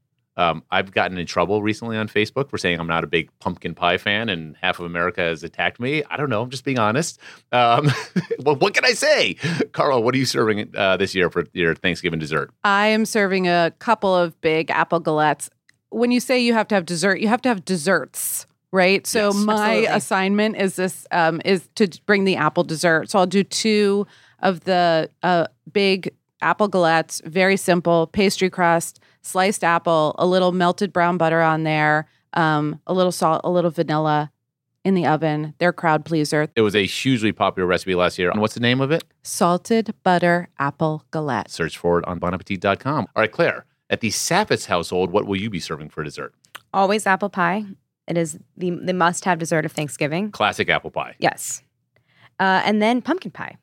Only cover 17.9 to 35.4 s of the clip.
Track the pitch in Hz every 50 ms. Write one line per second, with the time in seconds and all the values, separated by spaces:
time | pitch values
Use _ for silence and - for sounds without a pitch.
17.9 | 185 156 147 - - - - - - - - _ _ _ _ _ - 190 180 185
18.9 | 196 190 - - - 226 208 202 202 202 208 214 214 214 208 214 226 214 226 -
19.9 | - 208 - - 220 190 190 190 202 208 214 220 208 - 196 190 - - 185 185
20.9 | - - - - - 175 165 165 165 156 - 180 196 175 - - - - 220 170
21.9 | - - _ - 208 202 196 196 175 - 143 151 - 180 170 143 165 147 - 170
22.9 | 160 160 - - - 202 180 185 185 202 190 - - - - 220 214 208 208 196
23.9 | 196 202 202 - _ _ _ _ _ - - 190 185 165 - 185 185 175 175 170
24.9 | 165 160 156 - _ _ - 180 180 170 156 - _ _ - - - 208 196 196
25.9 | 190 185 165 180 - _ _ _ _ - 156 160 175 - 214 202 170 185 170 160
26.9 | 165 160 160 - - - - - 151 185 185 190 196 190 - - 175 180 - 170
27.9 | 170 165 165 160 - 208 196 202 - - 190 185 - - 175 170 170 170 165 -
28.9 | - _ _ _ _ _ - - - 185 190 196 202 - 185 170 170 170 - 175
29.9 | 165 160 151 147 - - 170 180 180 185 185 180 180 185 175 175 180 - 208 185
30.9 | - 180 170 175 180 175 165 160 160 165 165 160 160 156 160 156 156 151 151 151
31.9 | 151 151 156 _ _ _ _ _ - 175 165 156 156 147 151 151 160 156 - -
32.9 | 180 185 180 180 175 - 180 160 160 - - 170 180 175 170 175 151 - 165 151
33.9 | 151 156 156 156 151 151 151 151 _ _ _ _ _ _ _ _ _ _ - 190
34.9 | 190 180 156 127 156 147 160 156 151 151